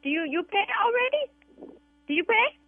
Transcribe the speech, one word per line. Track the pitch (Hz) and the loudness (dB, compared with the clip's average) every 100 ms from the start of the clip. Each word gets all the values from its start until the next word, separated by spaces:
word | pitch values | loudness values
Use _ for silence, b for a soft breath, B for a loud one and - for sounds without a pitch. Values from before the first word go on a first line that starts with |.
Do | 277 | -2
you, | 311 320 | -4 -2
you | 302 | -4
pay | 349 403 - 330 | -2 -2 -2 0
already? | 453 480 494 587 554 _ _ - - - _ _ - | 2 2 0 0 -4 _ _ -20 -20 -20 _ _ -4
Do | |
you | 196 | -2
pay? | 339 440 508 - | 2 2 2 -2